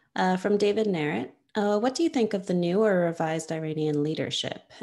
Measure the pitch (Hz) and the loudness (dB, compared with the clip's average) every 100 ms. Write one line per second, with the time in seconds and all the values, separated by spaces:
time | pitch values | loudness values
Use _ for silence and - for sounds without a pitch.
0 | _ - 185 185 202 208 208 208 214 175 | _ -2 0 2 2 2 2 2 0 0
1 | 147 190 254 - _ 220 208 208 240 254 | -2 -2 -6 -14 _ -2 0 2 0 0
2 | 330 277 220 196 185 180 175 190 220 185 | 0 2 0 0 0 0 2 2 4 4
3 | 170 165 160 160 160 160 156 156 151 147 | 2 0 -2 -2 -4 -6 -4 -2 0 0
4 | 147 160 139 - - - _ - | 0 -2 -4 -4 -6 -8 _ -18